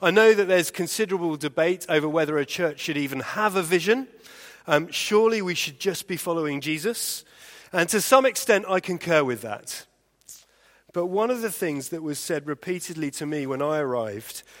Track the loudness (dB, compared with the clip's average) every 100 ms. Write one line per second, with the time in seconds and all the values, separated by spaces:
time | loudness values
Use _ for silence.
0 | 4 8 8 6 6 4 2 -2 -4 -2
1 | -2 -2 -2 -2 -4 0 2 0 0 0
2 | 2 0 0 0 -2 -2 -2 -2 -6 -4
3 | -4 -4 -6 -2 0 0 0 0 2 0
4 | -2 -14 -20 -20 -20 -16 0 0 2 -4
5 | 0 4 4 2 -2 -4 -6 -4 -4 -4
6 | -6 -6 -4 -2 -2 -4 -4 -4 -4 -4
7 | -6 -8 -12 -20 -20 -20 -6 -2 2 0
8 | 6 6 6 2 2 2 2 -2 -2 -4
9 | 2 4 4 -2 -6 -10 -10 -14 -16 _
10 | _ _ -20 -20 _ _ _ _ _ -4
11 | -2 0 0 -2 -4 -4 -4 -4 -6 -8
12 | -8 -8 -4 -4 -4 -8 -6 -6 -8 -6
13 | -6 -6 -6 -4 -4 -2 -2 0 -2 -2
14 | -4 -8 -12 -16 -18 -20